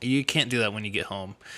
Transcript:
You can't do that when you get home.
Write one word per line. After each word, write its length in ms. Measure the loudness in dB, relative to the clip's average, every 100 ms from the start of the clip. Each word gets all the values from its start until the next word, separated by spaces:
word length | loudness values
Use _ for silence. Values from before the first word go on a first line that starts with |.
You 240 | 2 2
can't 240 | 4 2 2
do 120 | 2
that 120 | 2
when 120 | 0 -4
you 40 |
get 140 | -4
home. 320 | -4 -4 -8 -12 -16